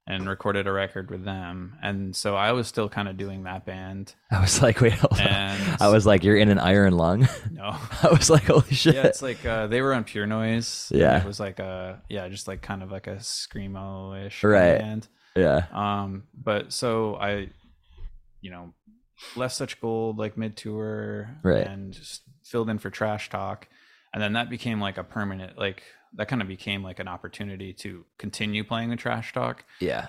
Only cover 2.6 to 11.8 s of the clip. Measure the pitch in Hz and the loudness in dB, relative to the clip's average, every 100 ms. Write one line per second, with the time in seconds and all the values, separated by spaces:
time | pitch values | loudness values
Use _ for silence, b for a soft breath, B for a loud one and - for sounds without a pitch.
2.6 | 110 - 104 - 101 92 98 95 92 92 | -2 -4 -4 -4 -6 -6 -8 -8 -10 -10
3.6 | 92 92 95 95 98 - - 101 95 - | -10 -12 -10 -10 -12 -16 -4 2 2 4
4.6 | 120 110 117 101 - 101 101 98 98 98 | 4 6 4 4 2 4 2 2 -2 -2
5.6 | 196 160 101 107 104 98 92 104 107 101 | -2 2 6 6 8 6 6 6 6 6
6.6 | 85 98 98 87 82 98 127 - 107 82 | 6 6 6 6 4 6 4 2 -10 -10
7.6 | 101 - - - 170 165 - 160 - 143 | -10 -10 -10 0 6 6 8 6 8 4
8.6 | - 131 170 135 131 - 135 120 120 113 | 4 4 4 6 4 2 -4 -4 -2 -2
9.6 | 107 120 135 127 107 107 104 110 110 113 | 0 2 2 0 -2 -4 -2 0 0 0
10.6 | 117 - - 71 76 69 95 101 101 90 | -2 -8 0 4 6 4 0 -6 -8 -8
11.6 | 95 92 | -10 -10